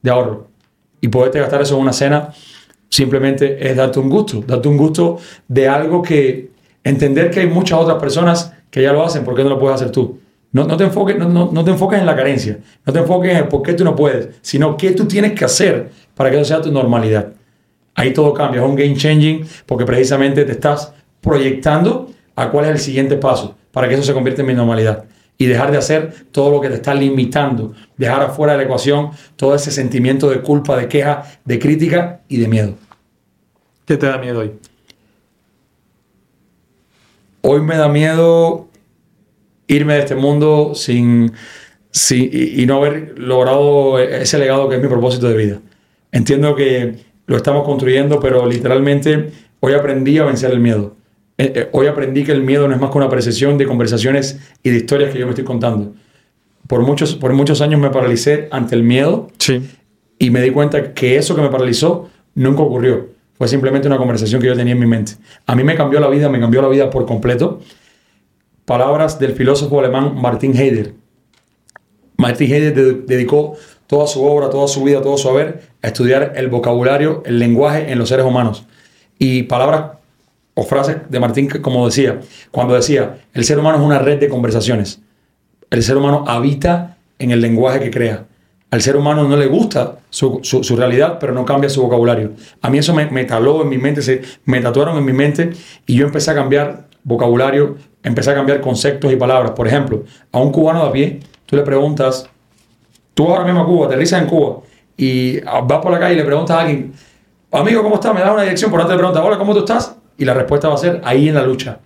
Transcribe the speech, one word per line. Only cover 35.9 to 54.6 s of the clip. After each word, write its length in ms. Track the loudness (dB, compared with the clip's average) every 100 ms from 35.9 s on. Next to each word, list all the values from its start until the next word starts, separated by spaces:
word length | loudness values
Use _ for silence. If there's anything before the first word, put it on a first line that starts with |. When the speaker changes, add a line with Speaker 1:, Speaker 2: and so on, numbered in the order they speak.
| _ _ _ _ _ _ _ _ _ _ _ _ _ _ _
Speaker 1:
Hoy 200 | 0 2
me 140 | 2 0
da 100 | 2
miedo 800 | 2 2 2 4 4 2 -2 -12 _ _ _ _ _ _ _ _ _ -2
irme 280 | 0 2
de 60 | 0
este 140 | 0
mundo 580 | 0 0 2 4 2 0
sin, 580 | -4 -2 2 4 4 2 -2 -20 -20 -20 _ _
sin, 380 | -4 0 0 0
y, 320 | 0 -2 0
y 40 | 2
no 100 | 2
haber 420 | 0 -2 -10 -12
logrado 800 | -2 0 2 4 4 4 2 2
ese 380 | 0 -2 -2 0
legado 300 | 2 0 0
que 80 | 0
es 60 |
mi 60 | 0
propósito 380 | 0 0 0 0
de 80 | 0
vida. 200 | -2 -4 -14 _ _ _ _
Entiendo 420 | -2 0 2 2
que 420 | 2 0 0 -2 -8 _ _ -4
lo 100 | -2
estamos 280 | 0 0
construyendo, 560 | 0 -2 2 2 2 0
pero 240 | 2 2
literalmente 840 | 2 -2 0 2 2 2 2 0 -2 -14 _ _
hoy 120 | 0
aprendí 460 | 0 0 -2 2 2
a 60 |
vencer 260 | 2 0 0
el 100 | 2
miedo. 360 | 2 0 -4 -12 _ _ _ -4
Eh, 140 | -2
eh, 140 | -2 -2
hoy 140 | 0 2
aprendí 360 | 0 -2 -2
que 80 | 0
el 100 | 0
miedo 260 | 2 2 2
no 60 |
es 60 | 0
más 100 | 0
que 80 | 0
una 100 | 0
percepción 480 | 0 -2 0 0 2
de 100 | 0
conversaciones 720 | 0 0 0 0 0 -2 -10 -20 _